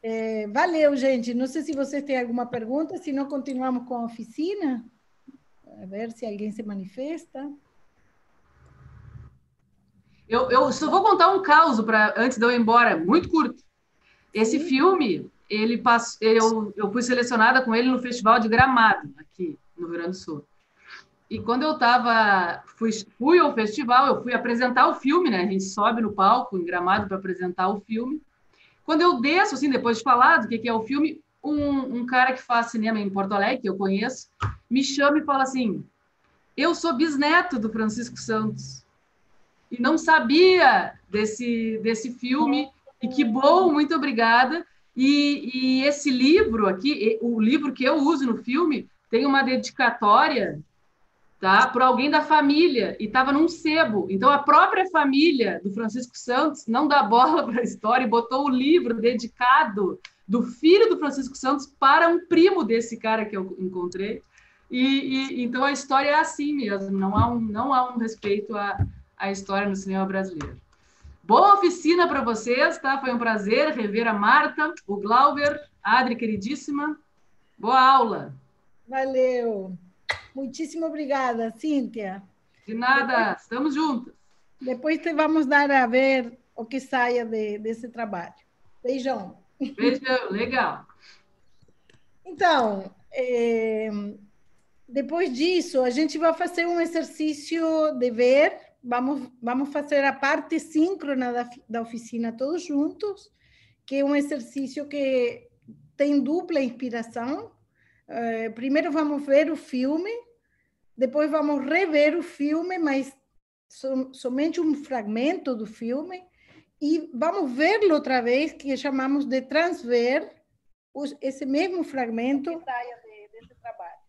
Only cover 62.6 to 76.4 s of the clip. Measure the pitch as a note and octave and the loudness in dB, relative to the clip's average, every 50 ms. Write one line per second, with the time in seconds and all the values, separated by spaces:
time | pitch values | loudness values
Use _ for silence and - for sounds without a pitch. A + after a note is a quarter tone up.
62.6 | B3+ G3+ A3+ A#3 A#3 - A#3 - - A3 A3 A3 G#3+ G#3+ - F#3+ F#3+ F#3+ - - | 0 0 0 -2 -2 -6 -10 -6 -2 -2 -2 -2 -2 -4 -6 -8 -8 -8 -8 -8
63.6 | F#3 F#3 F#3 F3+ F3 F3+ F3+ F#3 G3 G#3 B3 C#4 _ _ _ _ _ _ _ _ | -8 -6 -6 -6 -8 -8 -6 -6 -6 -6 -8 -10 _ _ _ _ _ _ _ _
64.6 | _ _ - B3 C4 C4+ C4+ C#4 C#4 C4+ C4 C4 C4+ C#4 - B3 B3 A#3 B3 B3+ | _ _ -2 0 2 2 2 0 -2 -2 -4 -4 -4 -4 -6 -6 -6 -4 -2 0
65.6 | C4+ C#4+ C#4+ C4 - - C4 C4+ C#4 C#4+ D4 D#4 D#4 D4+ - - C#4+ D4 D4+ C#4+ | 0 0 0 -4 -4 0 0 0 2 2 2 2 0 0 -4 -6 -4 -4 -4 -4
66.6 | B3 G3+ G3+ G3 G3 G3 G3 G3 F#3+ F#3+ G#3 G#3+ A3+ A#3+ A#3+ A#3 A3+ G#3+ G3+ G#3+ | -2 -4 -4 -4 -4 -4 -4 -2 -2 0 2 2 2 2 2 -4 -4 -4 -4 -6
67.6 | B3+ C#4 C4 B3+ B3+ B3 B3 A#3 A3 A3 - _ - G3+ G3+ G#3+ G3+ - G#3+ G#3 | -2 0 0 0 0 0 -4 -6 -6 -6 -8 _ -4 -4 -2 -2 -4 -8 -8 -6
68.6 | G3+ G3 - - - - - - - _ _ _ F#3+ G3 G3 G3 G3 - G3 G3 | -6 -6 -4 -4 -6 -6 -6 -18 -20 _ _ _ -6 -6 -6 -8 -6 -4 -4 -2
69.6 | G3+ G3+ F#3+ F#3+ F#3+ G3 F#3+ F#3+ F#3+ F#3+ F#3+ F#3+ F#3+ F#3+ F3 D3+ C#3+ - - - | -2 -2 -4 -6 -6 -4 -4 -2 -2 -2 -2 -4 -4 -6 -8 -12 -12 -12 -14 -18
70.6 | _ _ _ _ _ _ _ _ _ - - _ _ - G#3+ D4 F#4+ G4+ G4+ G4 | _ _ _ _ _ _ _ _ _ -20 -20 _ _ 4 6 6 8 8 6 6
71.6 | F4+ E4+ - - - D4+ F4 F4 E4+ E4 C#4+ C#4 A3+ A#3 A3+ - - A#3+ B3 B3+ | 6 0 0 0 2 2 4 4 4 2 0 -2 -2 -2 -4 -4 -2 -2 2 2
72.6 | D#4 - - - - C4+ C4+ C4+ C4 C4 A#3+ A#3 A#3+ A3+ A3 G#3 F#3+ G#3 A3+ C4 | 2 0 0 -2 -2 -2 -2 -2 -2 -4 -4 -2 0 0 -2 -2 0 0 2 2
73.6 | D4+ D#4 - B3 A3 G3+ G3 A3+ A#3 A3+ G#3 G3+ G#3 A3+ B3+ D4+ D4+ D4 - - | 2 0 -2 -4 -4 -2 -2 0 0 0 0 0 2 4 4 4 4 2 -2 -2
74.6 | D4+ D#4 - - _ - G3+ G3 F#3+ G#3 A3+ B3+ C#4 C#4+ C4+ C#4+ C#4+ D4 D4 - | -4 -4 -4 -10 _ -8 -8 -6 -2 2 4 4 4 4 2 2 -2 -2 -2 -4
75.6 | - _ _ _ _ - A3 B3+ B3+ A#3 A#3 A#3+ A#3 G#3+ G#3+ G3 | -12 _ _ _ _ 0 2 2 2 0 -2 -4 -4 -4 -4 -4